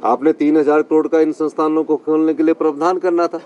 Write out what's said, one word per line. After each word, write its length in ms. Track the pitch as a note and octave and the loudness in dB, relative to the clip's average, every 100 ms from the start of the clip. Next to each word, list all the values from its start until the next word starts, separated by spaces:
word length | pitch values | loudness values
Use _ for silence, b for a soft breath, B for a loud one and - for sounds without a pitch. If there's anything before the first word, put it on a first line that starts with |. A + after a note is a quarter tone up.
आपने 300 | B2 B2 C#3+ | -2 0 0
तीन 240 | D3+ D3 D#3 | 0 2 2
हजार 240 | C#3+ D3+ | 2 0
करोड़ 260 | D3+ D#3 D#3 | 2 0 0
का 120 | D#3+ | 0
इन 120 | D#3 | 0
संस्थानों 520 | D3+ D#3 C#3+ D#3 D#3 | -2 -6 -2 -2 -2
को 120 | D3+ D3+ | -2 -4
खोलने 380 | - D#3 D#3+ | 0 0 0
के 100 | D3+ | 0
लिए 100 | D#3 | 0
प्रावधान 440 | D#3+ D#3+ C#3+ E3 F#3 | 0 -2 -2 -2 -2
करना 300 | F3+ E3+ E3+ | -2 -2 -2
था। 140 | E3+ | -4